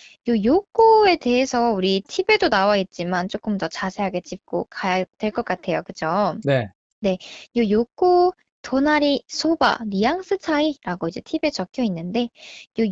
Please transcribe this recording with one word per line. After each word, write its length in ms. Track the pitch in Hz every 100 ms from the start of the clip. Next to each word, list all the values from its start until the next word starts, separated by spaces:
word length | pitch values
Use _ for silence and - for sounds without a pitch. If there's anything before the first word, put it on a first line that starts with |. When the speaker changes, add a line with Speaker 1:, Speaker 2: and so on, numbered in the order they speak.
| - _ -
Speaker 1:
요 140 | 233
요코에 720 | 208 349 - - 453 440 415 339
대해서 540 | 247 247 262 247 233
우리 300 | 196 190 190 -
팁에도 420 | - 370 427 330
나와 280 | 208 196 208
있지만 520 | 190 - 175 180 185
조금 280 | 202 - 196
더 100 | 165
자세하게 520 | - 190 - 196 180
짚고 460 | - 185 _ 175 -
가야 360 | - 196 185 185 _
될 140 | 214
것 120 | 226 233
같아요. 360 | 185 - 160
그죠? 520 | - - 160 185 196 135
Speaker 2:
네. 260 | 135 135 104 - _ _
Speaker 1:
네, 180 | 196 185 - - - 240
요 120 | 220
요코, 640 | 214 233 - 359 359 359 - _ _
도나리, 600 | - 262 294 302 294 277 -
소바, 520 | - 311 330 247 - 220
뉘앙스 520 | 196 226 359 381 381
차이라고 680 | - 294 302 277 - 180 165
이제 140 | -
팁에 300 | - 220 -
적혀 320 | - 180 -
있는데, 460 | 233 170 175 233 240 - - - - -
요 60 | 226